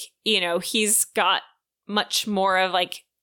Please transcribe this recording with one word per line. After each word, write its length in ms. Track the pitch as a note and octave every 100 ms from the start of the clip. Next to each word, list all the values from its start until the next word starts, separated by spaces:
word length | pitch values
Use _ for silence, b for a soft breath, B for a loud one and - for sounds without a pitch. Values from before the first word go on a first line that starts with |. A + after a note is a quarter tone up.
| - _ A3
you 160 | G3+
know, 160 | F3 F3
he's 480 | - A3+ G#3+ - -
got 380 | - F#3 F#3+ - _ _ _ -
much 380 | G#3 - - A3
more 320 | G3 F#3+ F#3
of, 140 | F#3+
like, 320 | F#3 F3 - _ _